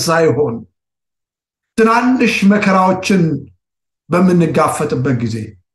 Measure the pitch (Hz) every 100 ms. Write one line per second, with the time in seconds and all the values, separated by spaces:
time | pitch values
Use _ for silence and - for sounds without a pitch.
0 | 170 165 160 127 143 113 - _ _ _
1 | _ _ _ _ _ _ _ - 220 233
2 | 254 254 220 - 196 208 208 190 185 -
3 | - 190 160 139 - _ _ _ _ _
4 | - 170 185 175 160 139 147 - 147 139
5 | 143 120 113 110 104 - _